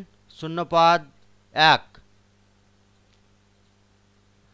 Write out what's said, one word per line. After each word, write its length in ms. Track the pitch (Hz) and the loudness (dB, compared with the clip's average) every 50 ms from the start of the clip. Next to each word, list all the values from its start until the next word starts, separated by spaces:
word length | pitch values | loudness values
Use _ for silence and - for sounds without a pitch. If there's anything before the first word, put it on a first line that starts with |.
| 196 _ _ _ _ _ - - | -12 _ _ _ _ _ -20 -16
শূন্যপদ 600 | - 160 165 175 170 - 170 170 165 170 175 170 151 - _ _ _ _ _ _ _ _ - | -14 -12 -10 -10 -8 -4 0 2 2 2 2 0 -4 -10 _ _ _ _ _ _ _ _ -2
এক, 280 | - 156 160 143 - - - _ - - _ _ _ _ _ _ _ _ _ _ _ _ _ _ _ _ _ _ _ _ _ _ _ _ _ _ _ _ _ _ _ _ _ _ _ _ _ _ _ _ _ _ _ _ _ _ _ _ _ | 0 2 2 2 2 -2 -8 _ -20 -20 _ _ _ _ _ _ _ _ _ _ _ _ _ _ _ _ _ _ _ _ _ _ _ _ _ _ _ _ _ _ _ _ _ _ _ _ _ _ _ _ _ _ _ _ _ _ _ _ _